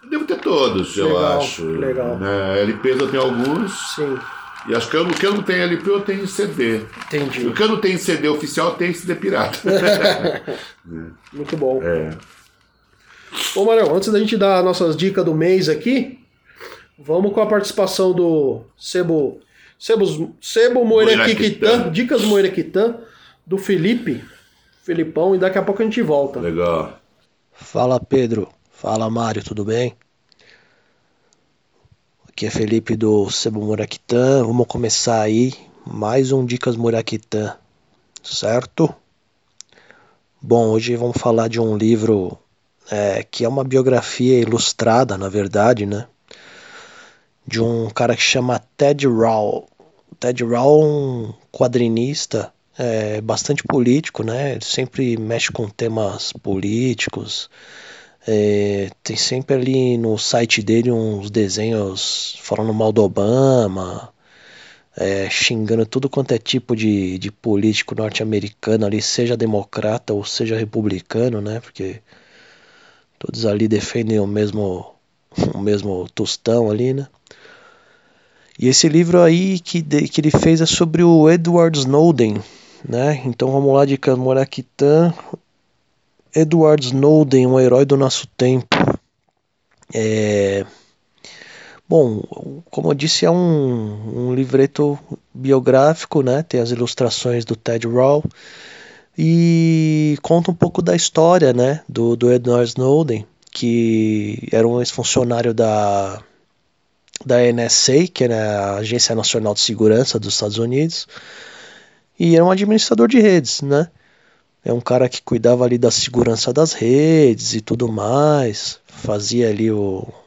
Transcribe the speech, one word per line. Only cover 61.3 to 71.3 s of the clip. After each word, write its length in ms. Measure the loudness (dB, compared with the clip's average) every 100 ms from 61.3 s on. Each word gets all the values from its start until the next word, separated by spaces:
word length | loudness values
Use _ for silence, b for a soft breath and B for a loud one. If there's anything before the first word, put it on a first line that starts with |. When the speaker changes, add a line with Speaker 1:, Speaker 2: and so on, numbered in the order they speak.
| -2 -2 -2 -4 -2 -4 -6 -6 -6 -8 -12
Speaker 3:
falando 320 | -6 -2 -2
mal 180 | 0 2
do 120 | 4
Obama, 1080 | 2 2 0 4 4 4 2 -4 -8 -10 -14 _ b b b b b b b -6
é, 320 | -4 -2 -4
xingando 560 | -2 -2 -2 0 0 0
tudo 220 | -2 -2
quanto 240 | -4 -2
é 60 | -2
tipo 360 | -2 -6 -2
de, 440 | -2 0 0 -2 -6
de 120 | -10
político 640 | _ -2 2 2 0 -4 -6
norte-americano 880 | -6 -4 -4 -4 -4 _ -2 0 0
ali, 160 | -2
seja 340 | -4 -2 -2 -2
democrata 800 | -2 -2 -4 -6 -4 -4 -4
ou 100 | -6
seja 320 | -4 -6 -4 -4
republicano, 840 | -4 -4 -4 -4 -6 -2 -2